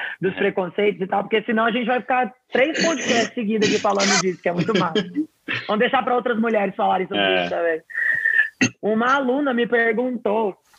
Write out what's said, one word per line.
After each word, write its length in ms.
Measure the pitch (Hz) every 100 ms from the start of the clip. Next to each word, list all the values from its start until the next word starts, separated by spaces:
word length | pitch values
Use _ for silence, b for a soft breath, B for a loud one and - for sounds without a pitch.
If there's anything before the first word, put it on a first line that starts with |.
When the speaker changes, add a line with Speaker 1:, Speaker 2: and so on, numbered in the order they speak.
| B B
Speaker 1:
dos 120 | 180
Speaker 2:
É. 40 | 185
Speaker 1:
preconceitos 640 | 196 190 180 - 208 180
e 60 | 190
tal, 160 | 196
porque 180 | 202 220
senão 220 | 214 220
a 60 | 233
gente 160 | 226 233
vai 140 | 254
ficar 320 | - 254 247 - _
três 300 | 247 285 311
podcasts 500 | 330 302 240 240 220
seguidos 340 | - 208 220 208
aqui 100 | 208
falando 400 | 214 202 196 196
disso, 200 | 185 170
que 80 | 185
é 40 |
muito 240 | 175 165 185
massa. 260 | 175 202
Speaker 2:
<laughs> 640 | 180 180 320 _ - - -
Speaker 1:
Vamos 140 | 214
deixar 220 | 240 262
pra 100 | 254
outras 240 | 247 247 220
mulheres 360 | 226 214 196 190
falarem 300 | 196 190 185
sobre 140 | 190
Speaker 2:
É. 180 | 101 185
Speaker 1:
isso 80 | 87
também. 300 | 175 170 160 - B B B B B B - - -
Uma 340 | 196 220 240 277
aluna 360 | 262 262 285
me 140 | 240 240
perguntou, 920 | 240 226 220 254 247 214 214 214 175 _